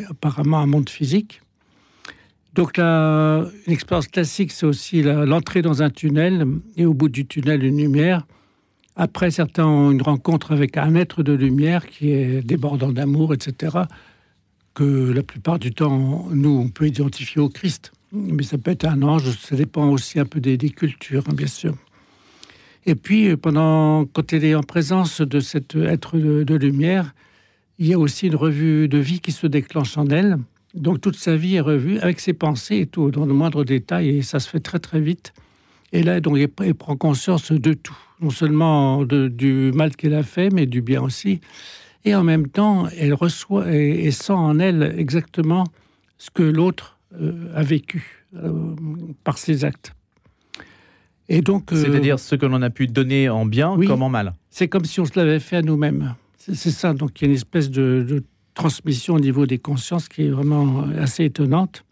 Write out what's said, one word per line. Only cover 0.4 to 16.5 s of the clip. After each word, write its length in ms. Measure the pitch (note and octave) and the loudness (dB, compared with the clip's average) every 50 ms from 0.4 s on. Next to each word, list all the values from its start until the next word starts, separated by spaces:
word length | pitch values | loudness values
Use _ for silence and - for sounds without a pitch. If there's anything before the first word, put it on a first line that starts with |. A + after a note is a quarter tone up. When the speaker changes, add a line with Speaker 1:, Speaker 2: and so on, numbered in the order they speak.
| D3 C#3+ D#3+ D#3 | 0 0 2 2
Speaker 1:
un 60 | D3 | 2
monde 240 | C#3+ C#3+ D3+ C#3 - | 2 2 2 0 -2
physique. 520 | - - D#3 B2+ D3 G#3 G#3 G#3+ - - _ _ _ _ _ _ _ _ _ _ _ _ _ - - - _ _ _ _ _ _ - | -4 -6 -4 0 0 0 0 -2 -12 -20 _ _ _ _ _ _ _ _ _ _ _ _ _ -20 -20 -20 _ _ _ _ _ _ 0
Donc, 220 | - F3 E3+ - - | 0 0 0 0 0
la, 680 | F3 E3+ E3 D#3+ D#3 D#3 D#3 D#3 D#3 D#3 D#3 D#3 E3+ F3+ F#3 G#3 - - | 2 2 4 4 2 2 2 2 2 2 2 0 -2 -4 -8 -10 -4 -4
une 60 | E3 | -2
expérience 340 | C3+ - - F3+ E3+ C3+ - | -2 -2 -2 -2 -2 -2 -2
classique, 460 | - F#3 E3+ D3 - - G3+ D3+ - | -2 -2 -2 -2 -2 -4 -4 -4 -4
c'est 120 | - - | -2 0
aussi 380 | D3+ C#3+ - - - - E3 D3 | 0 0 0 -4 -2 0 2 2
la, 220 | D3 D3 D3+ D3 | 2 2 2 2
l'entrée 360 | C#3 D#3 E3+ D#3+ - - F#3 | 2 2 0 0 0 -2 0
dans 220 | E3 E3+ D3+ B2+ D3+ | 0 2 0 2 0
un 60 | D3 | 0
tunnel, 580 | - - - D#3 C#3+ D#3 E3 F3+ F#3+ F3 D3+ B2+ C#3 D#3+ - - - E3+ | -2 -2 -2 0 2 2 2 2 2 0 0 0 -2 -4 -8 -10 -4 0
et 80 | E3+ | 2
au 80 | E3+ D#3 | 2 4
bout 160 | C3 D3+ D3+ | 4 2 0
du 160 | A#2+ B2+ C#3 B2 | 0 -2 -6 -6
tunnel, 380 | - D3+ B2+ C#3+ D3 C#3+ C3 | -6 -4 -2 0 0 2 0
une 120 | C3+ C#3 D3 | 0 0 2
lumière. 480 | D3 D3 C3+ D3 D#3 F3 F#3 E3+ D3 - _ _ _ _ _ _ _ _ _ _ _ _ _ | 0 2 2 2 2 2 2 0 -2 -8 _ _ _ _ _ _ _ _ _ _ _ _ _
Après, 340 | - C3+ - - - F#3 F3 | -4 -4 -4 -2 -2 -2 -2
certains 360 | D#3 - E3 - - - E3 D#3 | 0 0 -2 -2 0 0 2 4
ont 240 | D3+ D3 C#3+ C#3+ | 4 4 4 4
une 100 | C#3 C3 | 4 2
rencontre 520 | B2+ D3+ D3 C3 - - E3 D3+ - - D#3 | 2 0 0 0 0 0 0 0 0 0 0
avec 240 | C#3+ C#3+ B2+ - D#3 | 0 0 0 0 0
un 180 | D3 D#3 D#3+ | 2 2 4
être 260 | E3 F3 E3 - - | 2 2 0 -2 -2
de 120 | D#3 C#3 D3 | 0 2 2
lumière 520 | C3 C3+ C3+ B2+ C#3 D3 D#3+ E3+ F3 D#3+ | 2 2 2 2 2 2 2 2 0 -2
qui 260 | - - - D3 D3 | -6 -10 -4 -2 0
est 300 | D3 C#3 C3+ B2+ B2+ C3+ | 0 2 0 0 -2 -2
débordant 500 | B2 A2+ F3+ E3 B2+ D3 C#3+ C3+ C3+ C#3 B2+ | -2 -2 -2 -2 -2 -2 -2 -2 -2 -2 -2
d'amour, 400 | B2 C#3+ C#3 C#3+ D3+ D#3 D#3 D3+ | -2 0 0 2 2 2 2 0
et 40 | C3 | -2
cetera, 460 | - C#3+ C3 - - D#3+ D3+ F3 F#3 D#3+ - - - - _ _ _ _ _ _ _ _ _ _ _ _ _ | -4 -8 -10 -6 -6 -4 -2 -2 -4 -4 -6 -16 -20 -20 _ _ _ _ _ _ _ _ _ _ _ _ _
que 380 | - C#3+ C#3+ C#3 C3+ B2+ B2+ | -2 0 2 2 2 0 0
la 120 | B2 C3 C#3 | 0 -2 -2
plupart 360 | - - A#2+ - D#3+ E3 E3+ | -4 -10 -6 -4 -2 -2 -2
du 120 | - B2 A2 | -2 -6 -4
temps, 540 | - D#3 D3 C3+ C3+ C3+ C3 C#3+ E3 F3+ F3+ | -2 0 0 2 0 0 0 -2 -4 -6 -2
nous, 180 | E3 C#3+ C#3+ | -2 2 2
on 200 | D3+ | 2